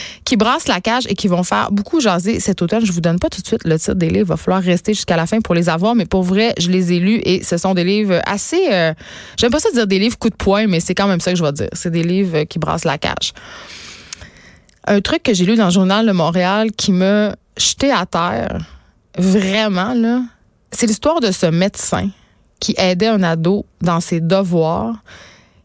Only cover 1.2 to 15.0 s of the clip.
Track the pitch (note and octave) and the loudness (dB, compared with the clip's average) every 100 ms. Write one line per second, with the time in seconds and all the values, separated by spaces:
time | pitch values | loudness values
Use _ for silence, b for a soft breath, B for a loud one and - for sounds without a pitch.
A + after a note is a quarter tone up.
1.2 | G3 F3 F3+ G#3 A3 G3+ G#3 E4 A#3 F3+ | 0 0 0 0 0 -2 0 0 2 2
2.2 | F#3 A3+ - F#3 E3+ A3 A3 F3 E3+ E3+ | 0 -2 0 0 0 2 0 0 0 0
3.2 | D#4+ - - A3 E3 D#3+ - G3 E3 F#3 | -2 -4 -4 -2 0 0 0 0 0 2
4.2 | G3 D#3 - F#3 F3+ F3 - G#3+ - E3+ | 0 0 0 0 2 0 0 -4 0 0
5.2 | E3 A3 - E3+ E3+ E3 G#3 A#3+ F3+ F#3+ | 0 -2 0 0 2 2 2 2 0 0
6.2 | F3+ F#3+ A3+ - F3 F#3 F3 F3 F#3 A3+ | 2 2 0 0 0 2 2 2 2 0
7.2 | - F#3+ - E3+ F#3+ F#3 F3 G#3 G#3 F3 | 0 -2 0 -2 0 0 0 0 2 0
8.2 | - G3 - E4+ F4+ F#3+ E3 D#3 B B | 0 -4 -2 0 2 2 0 -2 B B
9.2 | B B A#3 D4 A4 B3+ G#3 F#3+ A3 - | B B 0 2 2 2 2 2 0 0
10.2 | A3+ - G3 G3+ A3 E3 - F#3 G3 F3 | -4 -2 0 2 2 0 0 0 0 0
11.2 | F3+ F3+ D3+ C#3+ - - F3 E3 E3+ F#3 | 0 0 0 -2 -6 -6 -4 -2 0 0
12.2 | F#3+ D#3+ D#3 E3+ D#3 D#3+ E3 C#3 D2 - | 0 -2 -4 -4 -4 -2 -2 -2 -4 -4
13.2 | - B B B B B B B B B | -6 B B B B B B B B B
14.2 | B B B B B _ - G3+ | B B B B B _ -2 0